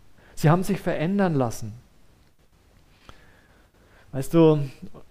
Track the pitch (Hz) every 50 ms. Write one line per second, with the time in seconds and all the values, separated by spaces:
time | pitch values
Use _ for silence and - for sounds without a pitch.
0 | - - - - - - - - - 147 160 180 185 - 196 - - 180 160 -
1 | 151 175 196 202 196 175 160 139 127 113 - - 117 107 107 123 - _ _ _
2 | - - _ _ _ _ _ _ _ _ _ _ _ _ _ _ _ _ _ _
3 | _ - - - - - - _ _ _ _ _ _ _ _ _ _ _ _ -
4 | - - - 135 135 - - 165 165 160 151 151 143 131 - - - - - -
5 | - -